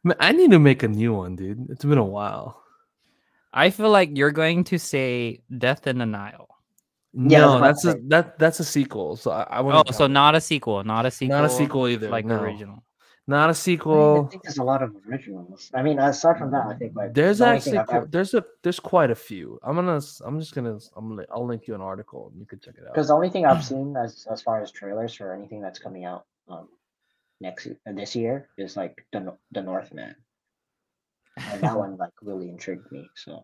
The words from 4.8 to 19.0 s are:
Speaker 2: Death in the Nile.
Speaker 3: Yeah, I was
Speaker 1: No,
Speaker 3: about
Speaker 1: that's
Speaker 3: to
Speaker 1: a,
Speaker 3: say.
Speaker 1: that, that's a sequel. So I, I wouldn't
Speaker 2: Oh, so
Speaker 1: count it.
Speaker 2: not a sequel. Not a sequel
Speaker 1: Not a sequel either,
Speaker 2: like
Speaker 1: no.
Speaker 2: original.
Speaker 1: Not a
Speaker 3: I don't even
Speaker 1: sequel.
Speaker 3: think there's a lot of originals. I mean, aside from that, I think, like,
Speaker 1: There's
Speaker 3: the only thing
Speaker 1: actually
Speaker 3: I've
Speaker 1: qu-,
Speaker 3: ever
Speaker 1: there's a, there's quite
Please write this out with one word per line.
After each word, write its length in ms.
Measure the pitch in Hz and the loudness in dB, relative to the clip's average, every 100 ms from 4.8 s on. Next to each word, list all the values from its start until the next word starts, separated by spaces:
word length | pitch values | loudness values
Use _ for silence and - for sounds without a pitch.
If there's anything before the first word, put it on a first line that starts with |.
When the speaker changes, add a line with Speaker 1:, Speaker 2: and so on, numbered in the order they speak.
| - 139 131 123 117 - _ 131 | -2 -2 -2 -2 -4 -8 _ -2
Speaker 2:
Death 300 | 123 135 143 | -2 0 -4
in 100 | 123 | -4
the 80 | 117 | -4
Nile. 420 | 104 101 - - _ _ _ _ _ _ | -6 -12 -18 -20 _ _ _ _ _ _
Speaker 3:
Yeah, 300 | - 131 151 | 0 6 8
I 20 | 147 | 8
was 60 | |
Speaker 1:
No, 60 | 127 | 8
Speaker 3:
about 100 | 127 | 6
Speaker 1:
that's 140 | 147 | 4
Speaker 3:
to 60 | 175 | 0
Speaker 1:
a, 20 | |
Speaker 3:
say. 60 | 117 127 | 0 2
Speaker 1:
that, 320 | 160 165 - | 2 2 0
that's 200 | 160 160 | 0 2
a 20 | |
sequel. 520 | 151 147 131 107 82 76 | -4 -2 -2 -4 -8 -6
So 140 | 120 | -4
I, 100 | 90 95 | -4 -4
I 120 | 113 | -2
wouldn't 280 | 135 151 151 | 4 4 4
Speaker 2:
Oh, 20 | |
so 60 | 127 | 4
Speaker 1:
count 120 | 139 | 2
it. 20 | |
Speaker 2:
not 220 | 139 147 156 | 6 6 4
a 60 | |
sequel. 420 | - 151 - 101 104 | 0 -4 -2 -4 -2
Not 200 | 110 123 | 0 -2
a 60 | |
sequel 240 | - 131 143 | -2 -2 2
Speaker 1:
Not 100 | 147 | 2
a 40 | |
sequel 380 | 123 143 143 123 | 2 0 0 0
either, 220 | 117 107 | -2 -4
Speaker 2:
like 160 | 113 110 | -4 -2
Speaker 1:
no. 140 | 113 | -2
Speaker 2:
original. 420 | 104 104 101 104 _ _ _ _ - | -2 -8 -16 -18 _ _ _ _ -2
Speaker 1:
Not 100 | 143 | 2
a 20 | |
Speaker 3:
I 0 | |
don't 100 | 156 | 2
even 60 | 160 | 2
Speaker 1:
sequel. 720 | - 170 156 151 151 147 143 | -2 -2 2 4 6 4 2
Speaker 3:
think 160 | 185 | -8
there's 160 | 160 143 | -12 -4
a 40 | |
lot 200 | 127 135 | -2 -2
of 120 | 127 101 101 | -4 -8 -12
originals. 640 | 139 107 95 90 98 - | -12 -12 -18 -18 -20 -10
I 80 | 135 | -4
mean, 160 | 143 143 | -2 2
aside 400 | 139 139 165 165 | 0 2 2 2
from 140 | 143 | -2
that, 160 | 139 110 | -4 -4
I 80 | 104 | -8
think, 200 | 113 - | -10 -10
like, 200 | 101 123 | -4 0
Speaker 1:
There's 240 | 175 208 | 2 4
Speaker 3:
the 80 | 240 | 4
only 120 | 233 | 4
thing 140 | 277 208 | 0 -2
Speaker 1:
actually 40 | |
Speaker 3:
I've 80 | 220 | 0
Speaker 1:
qu-, 80 | - | -2
Speaker 3:
ever 100 | 151 | -2
Speaker 1:
there's 240 | 160 196 240 | -4 0 -2
a, 100 | - _ | -2 _
there's 180 | 175 175 | -4 -4
quite 300 | - 180 | 0 2